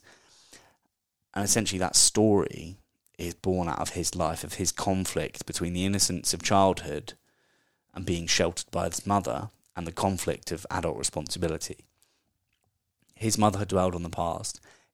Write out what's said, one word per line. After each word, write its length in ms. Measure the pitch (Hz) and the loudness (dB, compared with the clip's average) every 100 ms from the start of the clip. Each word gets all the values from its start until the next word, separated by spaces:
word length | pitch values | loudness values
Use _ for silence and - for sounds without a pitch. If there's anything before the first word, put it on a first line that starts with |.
| - - _ - - - _ _ _ _ _ _ _ | -10 -20 _ -20 -20 -20 _ _ _ _ _ _ _
And 100 | 98 | -4
essentially 360 | 101 117 98 92 | 0 2 0 0
that 180 | 92 - | 2 4
story 800 | - 107 110 101 - - 80 98 _ _ _ - | 6 6 6 6 2 -4 -12 -14 _ _ _ -10
is 160 | 85 | -10
born 340 | - 95 90 85 | -4 0 0 0
out 120 | - | -2
of 100 | - | -4
his 260 | 90 82 | -4 -4
life, 300 | 87 80 82 | 0 -2 -2
of 80 | 87 | -6
his 180 | - 87 | -4 -4
conflict 720 | - 101 95 90 82 71 - | -2 0 0 0 -2 -4 -8
between 280 | - - 87 | -8 -4 -2
the 120 | 90 | 0
innocence 480 | 98 98 - 87 - | 2 2 2 0 -2
of 80 | 90 | -2
childhood 720 | - 98 95 87 73 76 - - _ _ _ _ _ _ _ | 4 6 6 4 -2 -8 -8 -16 _ _ _ _ _ _ _
and 120 | - | -8
being 220 | 90 85 82 | -2 -2 2
sheltered 420 | - 85 - - | 2 2 0 -4
by 140 | - 82 | -2 -2
his 160 | - | -2
mother 440 | 98 101 78 65 113 _ _ | 0 0 0 -4 -6 _ _
and 100 | - | -10
the 60 | 85 | -8
conflict 600 | - 95 90 85 67 - | -2 0 0 -2 -4 -6
of 140 | 82 - | -8 -6
adult 280 | 95 82 - | -2 -2 -2
responsibility. 880 | - - 69 - 82 80 - - - _ _ _ _ _ _ _ _ _ _ _ _ | -4 -4 -6 -4 -2 -4 -8 -14 -20 _ _ _ _ _ _ _ _ _ _ _ _
His 220 | - 110 107 | -4 0 4
mother 220 | 107 98 | 4 2
had 100 | 92 | 0
dwelled 260 | 95 92 | 2 2
on 80 | 87 | 0
the 60 | 85 | -6
past. 500 | - 85 82 - - - - _ | -4 -4 -4 -8 -12 -18 -20 _